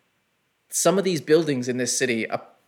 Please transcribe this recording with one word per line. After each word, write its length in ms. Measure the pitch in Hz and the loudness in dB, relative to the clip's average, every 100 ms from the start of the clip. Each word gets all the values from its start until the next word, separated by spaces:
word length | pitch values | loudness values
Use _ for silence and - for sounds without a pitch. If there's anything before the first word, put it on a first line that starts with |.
| _ _ _ _ _ _ _ | _ _ _ _ _ _ _
some 280 | - 170 190 | 0 2 2
of 60 | |
these 180 | 190 160 | 0 -2
buildings 460 | 143 156 151 131 123 | 2 2 4 -2 -2
in 80 | 123 | -4
this 220 | 123 - | -2 -2
city 320 | 123 113 110 | 0 -2 -2
are 120 | - - _ | -6 -10 _